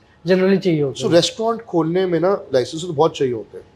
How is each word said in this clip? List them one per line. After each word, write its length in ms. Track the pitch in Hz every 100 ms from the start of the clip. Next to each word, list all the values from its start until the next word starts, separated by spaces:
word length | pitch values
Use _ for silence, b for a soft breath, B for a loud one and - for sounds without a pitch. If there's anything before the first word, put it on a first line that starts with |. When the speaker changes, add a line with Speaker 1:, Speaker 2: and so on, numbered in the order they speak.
| b b 165
Speaker 1:
generally 300 | 185 185 196
चाहिए 260 | 185 156
होते 160 | 139 120
Speaker 2:
So, 60 | 208
Speaker 1:
हैं? 60 |
Speaker 2:
रेस्टोरेंट 500 | 170 170 - 226 226
खोलने 440 | - 175 160 175 190
में 140 | 170
ना 220 | 175 196 -
लाइसेंस 280 | 131 120 160
तो 120 | 180
बहुत 240 | 143 160 -
चाहिए 160 | 135
होते 240 | 117 101 -
हैं, 80 | -